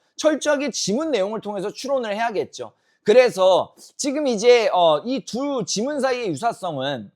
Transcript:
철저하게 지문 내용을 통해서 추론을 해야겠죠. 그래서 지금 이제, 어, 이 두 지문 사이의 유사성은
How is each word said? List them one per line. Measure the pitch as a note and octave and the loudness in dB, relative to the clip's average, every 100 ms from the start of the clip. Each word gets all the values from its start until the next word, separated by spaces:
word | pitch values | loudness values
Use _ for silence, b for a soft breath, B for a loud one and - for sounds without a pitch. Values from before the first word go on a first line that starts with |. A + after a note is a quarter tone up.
| _ - | _ -2
철저하게 | D#4 D4+ D4 D4 C#4 | 0 0 -2 -2 -2
지문 | - - A3+ D#4+ | -6 -4 -2 -2
내용을 | A3+ G3 A3 | -2 -2 -6
통해서 | G3+ G3+ G3 | -8 -8 -8
추론을 | - C4 C4+ A3 | -8 -4 -4 -4
해야겠죠. | G3+ A#3 F#3 B2+ - A2 _ _ _ | -4 -4 -4 -6 -10 -16 _ _ _
그래서 | - A#3+ B3 F3+ F#3 E3+ A2 _ B - | 4 6 6 4 4 4 2 _ B -8
지금 | C#4+ C#4 C#4+ | -4 -2 -2
이제, | G#3+ A#3+ A#3+ G#3 | 2 6 6 4
어, | F3+ E3+ D3+ | 4 4 2
이 | A3+ C4 | 0 -6
두 | - A3+ C#4+ C4 F3 | -6 -6 -4 -4 -4
지문 | F#3+ C4 D4 | -4 -4 -2
사이의 | C4 B3 G#3+ | -2 -2 -4
유사성은 | C#3 A#3 - F3+ C#3 C3+ B2+ G2 | -4 -4 -4 -6 -4 -4 -6 -10